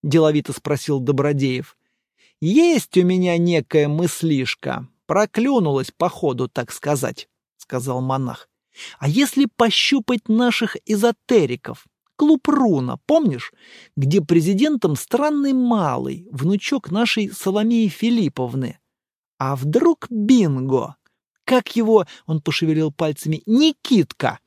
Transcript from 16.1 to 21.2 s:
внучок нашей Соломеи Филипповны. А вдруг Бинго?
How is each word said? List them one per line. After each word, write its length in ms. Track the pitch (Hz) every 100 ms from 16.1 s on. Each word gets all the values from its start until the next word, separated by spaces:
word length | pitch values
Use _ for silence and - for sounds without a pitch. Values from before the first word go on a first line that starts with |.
| 139 185
внучок 600 | 139 147 202 - 277 -
нашей 400 | 185 233 - 202
Соломеи 580 | 202 - 202 220 233 220
Филипповны. 920 | - 220 240 165 - 127 131 127 - _ _ _ _ _ _
А 160 | 135
вдруг 520 | 135 139 180 339 320 -
Бинго? 880 | 226 208 254 180 131 131 131 - - _ _